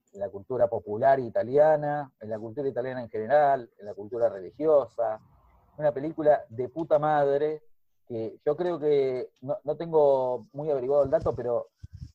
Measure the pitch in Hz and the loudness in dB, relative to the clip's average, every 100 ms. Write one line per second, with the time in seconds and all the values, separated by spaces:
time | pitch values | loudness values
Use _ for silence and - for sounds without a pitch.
0 | _ 98 98 98 98 127 117 113 107 107 | _ -10 -10 -10 -8 0 0 0 -4 0
1 | 131 135 120 101 110 139 156 151 147 147 | 4 4 0 -4 0 4 6 4 0 -4
2 | 135 _ 107 110 113 117 139 123 127 127 | -8 _ -10 -10 -8 -6 -6 -4 -6 -8
3 | 117 110 110 147 143 135 117 _ 104 98 | -8 -8 0 2 4 2 -4 _ -16 -14
4 | 104 123 117 98 90 - 156 147 127 - | -10 -2 0 -2 -10 -2 4 4 2 -2
5 | 113 110 _ _ _ _ _ - 151 143 | -4 -4 _ _ _ _ _ -4 -2 -2
6 | 151 160 151 143 - 113 120 160 160 151 | -4 0 2 2 0 -8 -6 -6 0 2
7 | 151 151 143 139 151 156 - _ _ _ | 2 2 2 2 0 -4 -12 _ _ _
8 | - - - - 151 147 180 170 151 143 | -10 -8 -8 -4 -4 -2 -2 -2 2 2
9 | 131 127 - _ 131 143 139 151 170 160 | 2 -2 -6 _ -8 -6 -6 -6 0 4
10 | 143 135 127 123 110 139 156 139 123 147 | 6 4 2 -4 -8 -8 -4 -2 2 2
11 | 135 160 - 127 120 117 - _ - - | 2 2 0 -2 -2 -2 -4 _ -20 -18
12 | 120 | -18